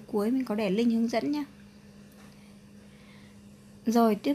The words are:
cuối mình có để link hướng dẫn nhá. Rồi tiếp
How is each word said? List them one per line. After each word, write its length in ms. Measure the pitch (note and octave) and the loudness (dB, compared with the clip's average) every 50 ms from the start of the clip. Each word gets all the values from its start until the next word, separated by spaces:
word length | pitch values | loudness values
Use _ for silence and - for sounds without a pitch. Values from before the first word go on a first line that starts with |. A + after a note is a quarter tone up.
| - | -6
cuối 240 | - - G#3 G3+ A3 | -6 -4 -2 -2 0
mình 140 | B3+ C4 B3+ | -2 -2 -2
có 100 | - G#3 | -4 -4
để 160 | G#3 A3 F#3 | -2 -2 -2
link 220 | F#3 A3 A#3+ A#3+ A3+ | 0 0 2 2 2
hướng 160 | A3+ A#3 A3+ | 2 0 0
dẫn 240 | - A3 C4 C#4+ D4 | 0 -2 -2 -2 -4
nhá. 120 | D4 C#4+ - - - - - - - - - - - - - - - - - - - - - - - - - - - - - - - - - - - - - - - - - - - - - - - - | -4 -6 -8 -12 -20 -20 -20 -20 -20 -20 -20 -20 -20 -20 -20 -20 -20 -20 -20 -20 -20 -20 -20 -20 -20 -20 -20 -20 -20 -20 -20 -20 -20 -20 -20 -20 -20 -20 -20 -20 -20 -20 -20 -20 -20 -20 -20 -20 -10 -4
Rồi 280 | A3+ A3 A#3 A#3 A3 G#3+ | 0 2 4 4 4 2
tiếp 200 | G#3 - C#4 C#4+ | 2 0 -2 -2